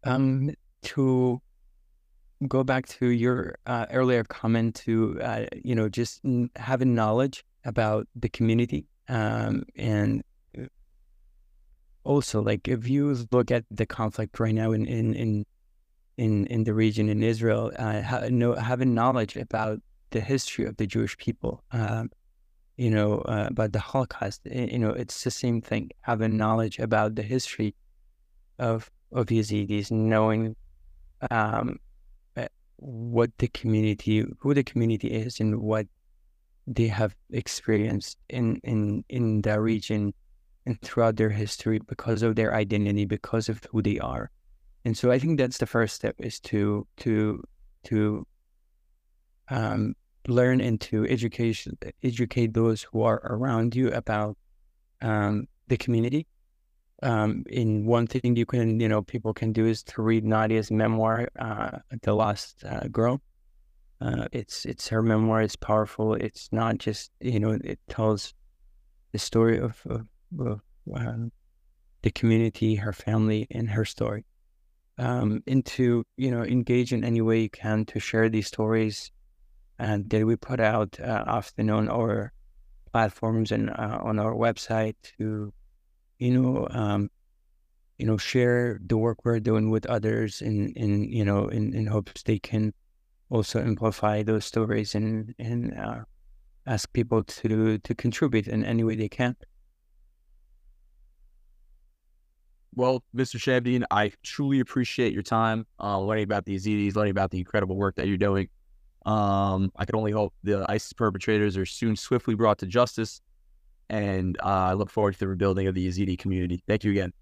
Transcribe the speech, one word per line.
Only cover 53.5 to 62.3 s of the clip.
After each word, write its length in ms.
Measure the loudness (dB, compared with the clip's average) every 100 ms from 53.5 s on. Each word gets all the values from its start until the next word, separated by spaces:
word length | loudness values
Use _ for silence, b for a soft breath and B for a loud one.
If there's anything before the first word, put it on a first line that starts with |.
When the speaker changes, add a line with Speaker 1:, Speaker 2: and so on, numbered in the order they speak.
| 0 0 2
Speaker 1:
you 160 | 0
about, 460 | 0 -2 -2 -2 -6 _ _ _ _ _ _
um, 460 | 0 2 2 -2 -6 _ -2
the 100 | -2
community. 500 | 2 2 2 -2 -4 _ _ _ _ _ _ _
Um, 440 | 0 2 2 0 -4
and 340 | -2 0 2 2
one 200 | 2 2
thing 280 | -2 0 2
you 100 | 2
can, 360 | 2 2 2
you 80 | 2
know, 120 | 0
people 320 | -2 -6 -4
can 200 | -2 -2
do 120 | 2 2
is 160 | 0
to 180 | -6 -2
read 240 | 2 2 4
Nadia's 440 | 2 2 0 2
memoir, 600 | 2 2 2 2 0 -4 -6
uh, 400 | -6 -4 -6 -8 -12 -6
The 120 | 0
Lost, 480 | 2 0